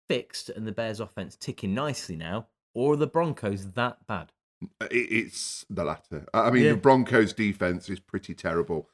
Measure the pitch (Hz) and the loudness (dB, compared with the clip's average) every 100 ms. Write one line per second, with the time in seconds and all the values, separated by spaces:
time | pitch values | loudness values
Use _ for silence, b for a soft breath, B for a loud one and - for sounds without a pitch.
0 | - 131 - - - - 110 104 113 107 | -4 -4 -4 -10 -12 -8 -6 -4 -4 -6
1 | 104 - 92 - - 120 98 107 147 123 | -8 -8 -10 -10 -10 -6 -2 -2 -2 -4
2 | - 80 80 104 - _ _ 117 139 147 | -8 -8 -6 -6 -8 _ _ 0 2 2
3 | 147 165 170 135 107 101 98 92 120 - | 2 2 0 0 -4 -4 -4 -2 -2 -4
4 | - 98 78 _ _ _ - - 113 123 | -8 -8 -8 _ _ _ -16 -10 -2 -2
5 | 113 113 - - - - - 98 73 78 | 0 0 -2 -6 -10 -10 -8 -4 -2 -4
6 | _ 76 - 113 113 127 151 110 135 131 | _ -12 -2 2 4 6 6 6 6 6
7 | 120 120 107 - 107 95 90 90 - 92 | 6 4 4 2 0 2 0 -2 -4 -10
8 | - 98 - 87 90 82 85 80 - | -6 -8 -8 -8 -2 0 0 -2 -6